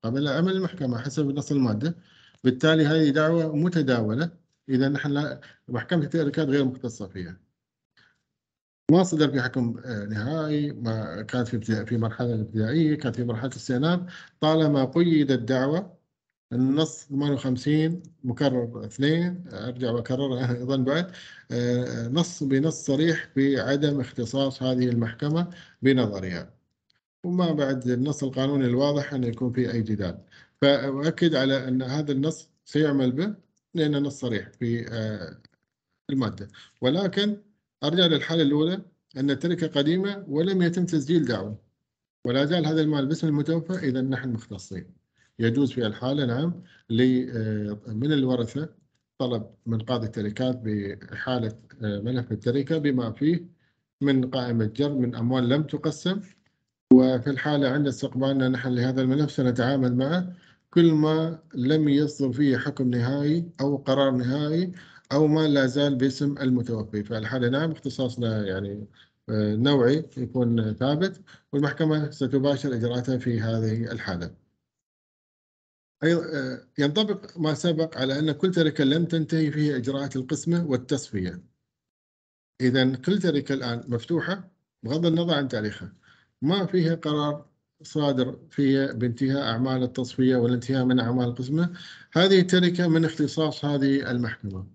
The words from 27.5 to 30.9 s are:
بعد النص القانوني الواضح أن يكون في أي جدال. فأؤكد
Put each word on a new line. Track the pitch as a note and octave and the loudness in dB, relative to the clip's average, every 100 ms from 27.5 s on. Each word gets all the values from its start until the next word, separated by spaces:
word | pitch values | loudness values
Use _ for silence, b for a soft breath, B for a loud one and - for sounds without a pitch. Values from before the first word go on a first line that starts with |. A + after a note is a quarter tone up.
بعد | D3+ C3+ C3 B2 | 2 0 0 0
النص | A#2+ C#3 C#3+ | 0 0 -2
القانوني | C3+ C3 C3+ C#3+ B2 | -4 -2 0 2 2
الواضح | B2 C#3+ C#3+ - | 2 2 0 -2
أن | C#3 | -4
يكون | B2 A2+ B2+ | -4 -2 -2
في | A#2+ A#2+ | 0 0
أي | A#2 | 0
جدال. | G#2 G#2 F#2 E2+ - b b _ | -2 -2 -4 -6 -16 b b _
فأؤكد | C#3 C#3 C3+ | 2 4 0